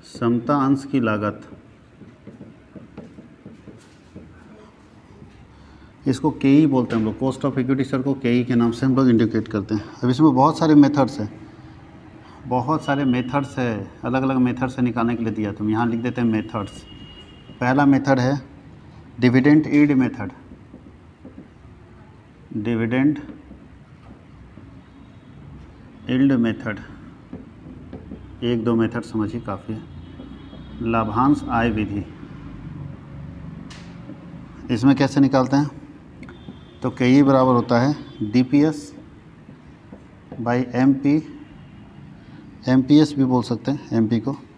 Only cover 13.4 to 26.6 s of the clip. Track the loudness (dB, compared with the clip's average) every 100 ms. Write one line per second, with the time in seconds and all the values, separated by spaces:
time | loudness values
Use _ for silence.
13.4 | -4 -4 -4 -4 -8 -10 -4 -2 0 2
14.4 | 0 0 -4 -2 -2 0 -2 -2 -4 -4
15.4 | -6 -4 -2 0 0 -2 -4 -2 0 0
16.4 | -2 -6 -8 -12 -20 -20 -20 -20 -20 -20
17.4 | -20 -4 0 4 4 4 4 2 2 -2
18.4 | -6 -20 -20 -20 -20 -20 -20 0 4 6
19.4 | 6 6 6 4 4 4 0 -2 -10 -10
20.4 | -20 -20 -20 -20 -20 -20 -20 -20 -20 -20
21.4 | -20 -20 -20 -20 -20 -20 -20 -20 -20 -20
22.4 | -12 -8 -4 -2 0 2 0 0 -8 -18
23.4 | -20 -20 -20 -20 -20 -20 -20 -20 -20 -20
24.4 | -20 -20 -20 -20 -20 -20 -20 -20 -20 -20
25.4 | -20 -20 -20 -20 -20 -16 -4 2 2 4
26.4 | 0 -2